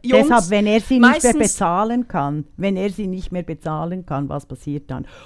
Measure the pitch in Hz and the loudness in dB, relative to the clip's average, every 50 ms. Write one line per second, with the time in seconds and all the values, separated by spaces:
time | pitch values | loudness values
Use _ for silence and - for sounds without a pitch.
0 | - 240 254 - - 294 240 233 214 170 208 208 208 208 214 226 214 - 262 254 | -2 2 4 4 4 6 4 2 2 2 0 0 2 2 2 0 2 2 4 6
1 | 233 247 294 311 302 240 220 202 214 196 - - 196 170 170 185 214 226 240 247 | 6 6 6 6 2 2 4 4 2 0 0 0 0 0 0 0 0 0 -2 -4
2 | 247 - - 170 139 143 147 151 143 - - - 180 196 196 185 190 208 180 190 | -4 -4 -4 -4 -2 -2 -4 -4 -6 -10 -10 -6 -4 -2 -2 -2 -2 -4 -4 -4
3 | 208 185 185 185 180 - 180 180 170 - 165 - - 160 156 156 160 170 180 185 | -6 -6 -6 -8 -8 -8 -8 -8 -8 -8 -10 -8 -6 -6 -6 -4 -6 -6 -8 -10
4 | 175 - 151 135 143 139 143 147 - _ 131 - - 147 143 147 - - 131 131 | -8 -6 -6 -6 -4 -6 -6 -10 -10 _ -16 -12 -10 -8 -8 -8 -8 -10 -10 -10
5 | - - - - - | -10 -14 -16 -20 -20